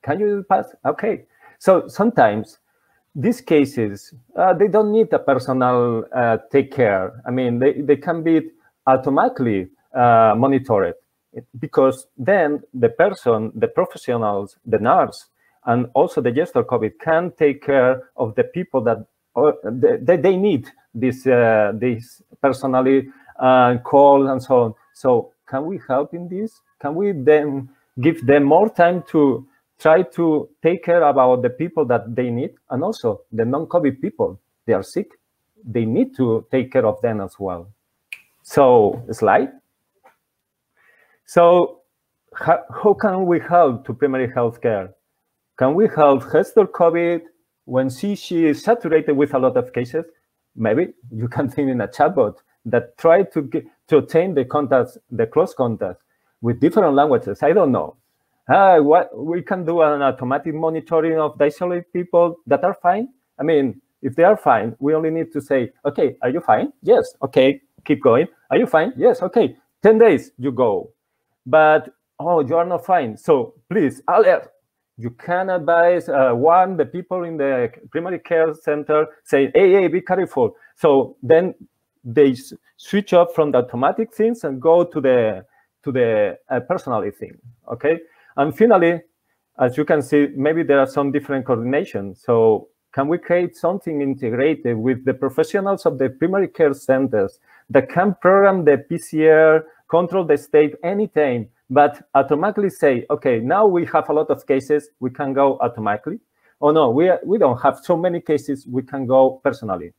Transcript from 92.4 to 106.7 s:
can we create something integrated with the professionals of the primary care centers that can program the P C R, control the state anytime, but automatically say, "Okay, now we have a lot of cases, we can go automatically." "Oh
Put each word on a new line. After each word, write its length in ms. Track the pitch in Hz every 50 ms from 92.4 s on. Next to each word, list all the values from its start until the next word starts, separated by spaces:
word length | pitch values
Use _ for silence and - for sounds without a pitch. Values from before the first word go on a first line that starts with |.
| 113 110 107 98 - _ _ _ _ _
can 160 | - 135 139
we 100 | 147 170
create 400 | 170 175 - 175 180 180 170 _
something 420 | - - 165 185 202 _ 175 156 147
integrated 800 | 143 139 135 131 131 113 113 120 135 156 156 - - 123 117
with 280 | 110 110 131 127 123 -
the 100 | 135 127
professionals 720 | - - 135 131 - 160 160 - 202 190 196 196 185 -
of 100 | 165 147
the 120 | 131 175 175
primary 400 | 170 _ 165 170 190 202 190 -
care 240 | _ - 165 147 139
centers 640 | 139 - - 135 131 135 127 - 107 98 98 _ _ _ _ _ _ _ _
that 180 | - - 254 -
can 260 | - 254 190 208 180 _
program 420 | - 180 190 196 202 196 190 190 165
the 140 | 147 143
P 220 | 135 - _ - 165
C 280 | - - - 156 156
R, 380 | 160 156 156 160 156 156 160 160 - _ _ _ _
control 340 | - 170 180 170 175 196 180
the 140 | 156 147
state 380 | 143 143 _ - 151 151 147 151 - -
anytime, 640 | 170 196 202 214 - _ 151 151 135 123 120 107 - _ _ _ _
but 320 | 127 143 143 147 143 - - _ _
automatically 560 | 139 139 139 151 143 175 208 202 208 202 190
say, 360 | - - - 143 131 120 - -
"Okay, 300 | 147 147 - 135 120 113
now 260 | 113 127 165 196 220
we 200 | 208 180 175 170
have 240 | - - 160 151 -
a 40 | 156
lot 160 | 151 156 -
of 160 | 139 - -
cases, 460 | - 139 135 131 - 151 147 147 _ _ _
we 100 | 127 127
can 240 | 127 - 147 135 135
go 240 | 139 139 139 135 -
automatically." 600 | - 117 - 117 107 104 104 104 - 151 185 233 _ _ _ _ _ _ _ _
"Oh 120 | 127 147